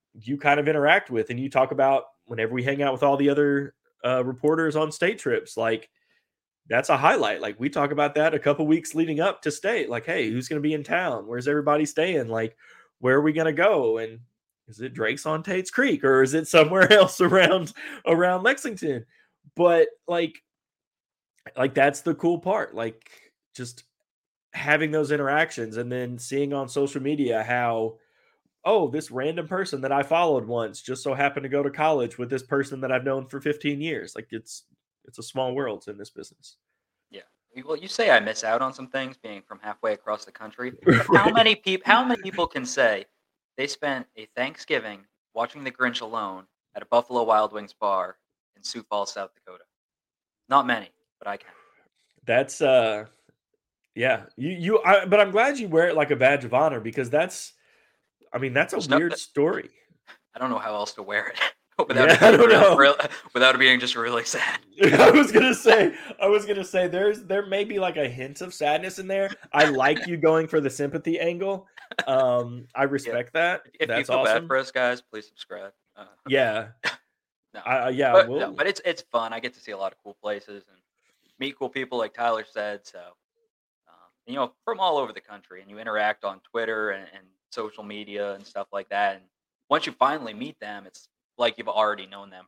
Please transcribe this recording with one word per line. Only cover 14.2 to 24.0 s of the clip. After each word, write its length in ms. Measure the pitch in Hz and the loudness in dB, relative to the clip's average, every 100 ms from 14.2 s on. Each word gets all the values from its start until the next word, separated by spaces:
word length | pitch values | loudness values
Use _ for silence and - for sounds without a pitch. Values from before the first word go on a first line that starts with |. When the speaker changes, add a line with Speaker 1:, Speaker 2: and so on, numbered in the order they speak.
| 120 _ _ _ _ | -20 _ _ _ _
Speaker 1:
is 120 | 107 | -14
it 140 | 127 | -12
Drake's 320 | 120 110 139 156 | -6 -4 -4 -4
on 180 | 156 | -6
Tate's 280 | 165 185 185 | -4 -6 -4
Creek 320 | - 269 170 | -2 0 2
or 180 | 135 131 | 4 4
is 100 | 131 | 4
it 140 | 156 160 | 2 4
somewhere 440 | 165 151 185 185 | 6 6 6 8
<laughs> 0 | |
else 260 | 208 185 - | 8 8 4
around, 540 | 175 190 175 185 160 - - - - | 4 6 6 4 -2 -12 -18 -8 0
around 380 | 165 180 185 | 2 2 2
Lexington?" 640 | 208 269 269 196 160 123 113 _ _ _ _ - | 0 -2 -6 -6 -4 -6 -8 _ _ _ _ 2
But, 340 | 175 170 151 - - | 4 6 2 0 -6
like, 360 | 170 165 - _ _ _ _ _ _ _ _ _ _ - - | -4 -4 -8 _ _ _ _ _ _ _ _ _ _ -14 -4
like, 160 | 135 | -2
that's 280 | 139 139 143 | 2 2 2
the 140 | 170 147 | -4 -2
cool 240 | 165 170 | -2 -2
part. 360 | 180 208 - 104 | -2 -4 -4 -6
Like, 340 | 113 - _ - _ _ _ - | -8 -10 _ -20 _ _ _ -16
just 280 | 123 - _ _ | -16 -16 _ _